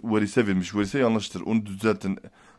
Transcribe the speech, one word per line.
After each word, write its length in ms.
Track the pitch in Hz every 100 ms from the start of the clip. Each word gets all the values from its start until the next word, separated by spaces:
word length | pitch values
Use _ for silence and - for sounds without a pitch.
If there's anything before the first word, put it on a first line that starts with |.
Verise 420 | 120 107 104 131 104
vermiş. 280 | 95 90
Verise 240 | 104 98 139
yanlıştır. 420 | 120 110 101 -
Onu 260 | - 110 101
düzeltin. 520 | 95 110 101 98 95 - _ -